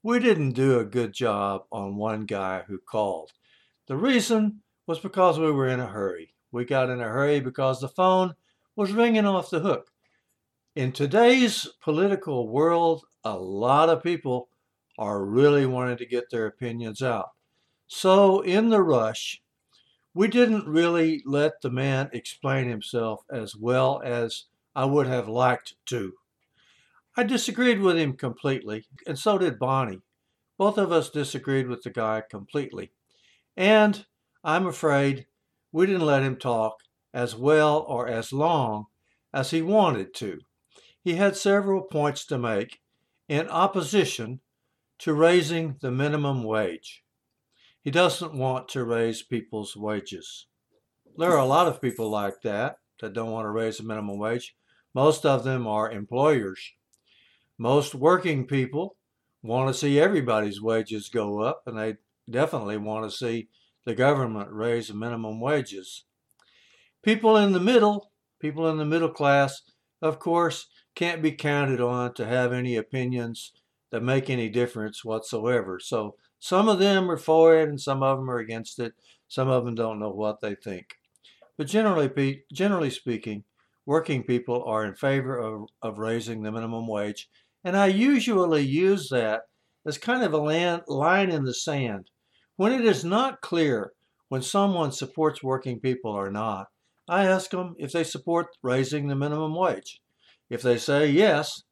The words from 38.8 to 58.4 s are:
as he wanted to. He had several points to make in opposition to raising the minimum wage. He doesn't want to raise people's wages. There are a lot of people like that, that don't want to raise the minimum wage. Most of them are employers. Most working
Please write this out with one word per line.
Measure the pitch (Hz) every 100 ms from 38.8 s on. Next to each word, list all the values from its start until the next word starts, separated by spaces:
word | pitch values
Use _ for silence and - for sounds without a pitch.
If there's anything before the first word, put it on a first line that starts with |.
| 107 _ _ _ _
as | 139 135
he | 160
wanted | 165 214 185 113 95
to. | - 104 80 _ _ _ _ _ _
He | 180
had | 170 202 196
several | 202 202 196 190
points | 190 160 147 139 -
to | 147
make | 120 104 117 - _ _ _ _ _
in | 147 160
opposition | 165 196 190 147 202 151 - 110 131 _ _ _ _ _ _
to | -
raising | 151 165 180 151 170 160 135
the | 135
minimum | 127 147 147 143 135
wage. | 110 110 98 85 - - _ _ _ _ _ _ _ _
He | 147
doesn't | 151 180 175 165
want | 147 131 127 -
to | 139
raise | 117 117 117 110
people's | - 120 - 110 101 104
wages. | 104 104 - 90 - - - _ _ _ _ _ _ -
There | 170
are | 160
a | 160
lot | 147 175
of | -
people | 127 117 113
like | 107 101 -
that, | 113 101 - - _ _
that | 110
don't | 104 113
want | 110 107
to |
raise | 110 113 107
the |
minimum | 110 110 104 101
wage. | 107 120 - _ _ _ _
Most | 127 147 156
of | 151 131
them | 123 131 113
are | 107 110
employers. | 110 101 120 151 139 98 95 - _ _ _ _ _ _ _ _ -
Most | 117 143 143
working | 135 147 180 180 143